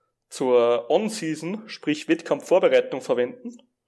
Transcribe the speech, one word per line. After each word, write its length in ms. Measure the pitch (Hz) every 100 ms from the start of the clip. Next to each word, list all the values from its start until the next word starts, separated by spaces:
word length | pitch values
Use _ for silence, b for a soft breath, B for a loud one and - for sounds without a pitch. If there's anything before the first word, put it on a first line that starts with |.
| _ _ _
zur 600 | - 127 123 117 120 -
On-Season, 800 | 165 214 - 160 151 165 214 -
sprich 400 | - 147 147 -
Wettkampfvorbereitung 920 | 165 - 139 - 180 175 127 123 135
verwenden 580 | - 123 123 - 240 - _ _